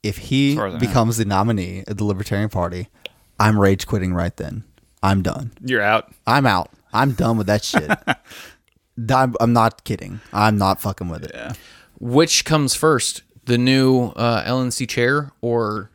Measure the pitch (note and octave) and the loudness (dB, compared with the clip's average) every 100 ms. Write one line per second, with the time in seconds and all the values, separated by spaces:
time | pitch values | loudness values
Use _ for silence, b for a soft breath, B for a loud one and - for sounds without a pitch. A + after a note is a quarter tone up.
0 | G#2 G2 - C3+ C#3 D3 G2+ D#2+ A#2+ A#2+ | -6 -8 -2 0 2 0 -4 -4 0 2
1 | A2+ A2 G#2 G2 G#2+ G#2+ F2+ F#2 - G#2 | 2 0 0 2 2 0 -4 -8 -10 -4
2 | G#2 F#2+ G2+ G2+ G#2+ G2 F2 F2+ F2+ B | -2 -2 -2 -2 -2 -2 -4 -4 -10 B
3 | B B B - G#2 G#2+ G2 G2 - G#2+ | B B B 0 2 4 4 4 0 -4
4 | F#2 F2 F2 - D2 G#2+ - _ _ _ | -2 -2 -2 -6 -10 -10 -14 _ _ _
5 | F#2+ G2 F2+ - B2 - B2+ B2 G#2 A2 | 0 2 0 -6 -10 -10 -4 0 2 2
6 | - _ - C3 C3+ F#2+ E2 _ _ A2 | 0 _ 0 2 4 2 -2 _ _ 0
7 | C#3 A#2 E3 A2+ G2+ G#2+ - - - G#3+ | 0 2 0 0 2 0 0 -2 0 -4
8 | - - B B B B B _ _ - | -2 -6 B B B B B _ _ -10
9 | A2+ C3 C3 A#2 A#2 A#2+ A2+ - - G#2+ | 0 2 2 2 2 4 2 0 -8 -8
10 | F#2+ G2+ - - G#2+ G#2 F#2+ F#2+ G#2 F#2 | -8 -14 -8 2 2 4 2 0 -4 -6
11 | F2 D#2+ D#2 G2 A2+ - B B B B | -8 -10 -12 -14 -14 -14 B B B B
12 | A#2+ C3 E3 - - D#3 C#3 - D#3 C#3 | 0 2 4 2 0 0 0 0 2 2
13 | - - _ - - A#2+ B2 C3+ C3 C3 | -2 -8 _ -18 -2 0 4 4 4 4
14 | A#2+ - A#2 A2+ - B2+ B2+ - B2 - | 0 -2 0 0 -2 -2 -2 -4 -6 -2
15 | A#2+ C#3+ C#3 _ A#2+ A#2 G#2+ G#2+ F#2+ | 0 0 -4 _ -2 -2 -2 -4 -10